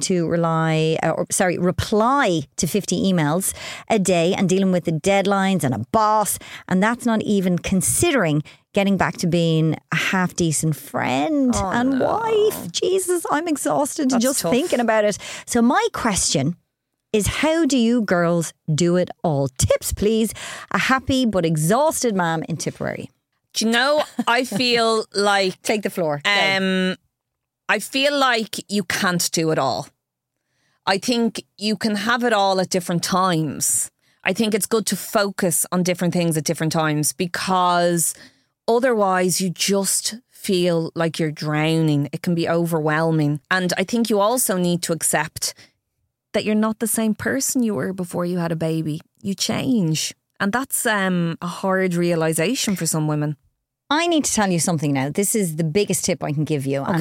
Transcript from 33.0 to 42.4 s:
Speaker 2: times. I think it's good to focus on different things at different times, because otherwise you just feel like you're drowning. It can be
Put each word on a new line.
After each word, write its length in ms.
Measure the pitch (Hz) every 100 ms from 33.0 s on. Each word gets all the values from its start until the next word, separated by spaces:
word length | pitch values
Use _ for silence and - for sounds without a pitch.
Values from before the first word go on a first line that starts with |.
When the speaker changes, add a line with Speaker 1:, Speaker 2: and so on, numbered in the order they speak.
Speaker 2:
times. 880 | - 185 185 160 151 73 - - - _ _ _
I 120 | -
think 180 | 190 220
it's 120 | 214 -
good 180 | 226 -
to 100 | 190
focus 680 | - 220 202 - 180 - -
on 100 | 185
different 300 | 180 175 175
things 240 | 175 170 156
at 80 |
different 280 | 156 156 160
times, 400 | 165 156 151 143
because 1000 | - 180 - 185 185 180 175 175 170 - - - _ _ _ -
otherwise 720 | 233 254 220 190 185 185 -
you 100 | 190
just 680 | - - 196 190 - - 226 _
feel 640 | - - 180 175 165 160
like 240 | 165 165 -
you're 120 | 156 156 151
drowning. 640 | 151 156 160 160 143 143
It 100 | -
can 120 | 180
be 140 | 170